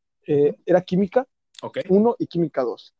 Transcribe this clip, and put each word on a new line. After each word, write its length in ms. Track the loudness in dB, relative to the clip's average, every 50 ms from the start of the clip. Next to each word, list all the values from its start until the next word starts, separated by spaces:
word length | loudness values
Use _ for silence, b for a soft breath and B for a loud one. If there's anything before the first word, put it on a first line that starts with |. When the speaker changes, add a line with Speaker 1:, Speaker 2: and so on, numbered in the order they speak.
| _ _ _ _ _ -2
Speaker 1:
eh, 220 | 0 2 2 2
Speaker 2:
Ujú. 80 | 0 -2 -4
Speaker 1:
era 160 | 0 0 0
química 460 | 0 0 -2 -2 0 0 -2 -4 -4 _ _ _ _ _ _ -16
Speaker 2:
Ok. 160 | -14 -12 -10 -8 -2 0
Speaker 1:
uno 260 | 2 2 2 2 0 -2
y 80 | -6 -8
química 360 | -4 -4 -4 -4 -4 -4 -4
dos. 300 | -4 -6 -10 -14 -20 _